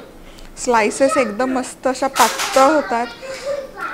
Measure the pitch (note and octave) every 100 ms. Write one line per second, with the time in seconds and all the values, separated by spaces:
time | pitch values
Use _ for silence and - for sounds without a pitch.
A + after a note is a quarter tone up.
0 | - - - - - - - A#3 G#3+ -
1 | C4+ - A#3+ G3+ C4 C4 C4 - C4 B3+
2 | C4+ - A3+ - - - C4+ D#4 C#4 A#3
3 | A#3+ - C5 C5 C5+ C#5+ C5+ - -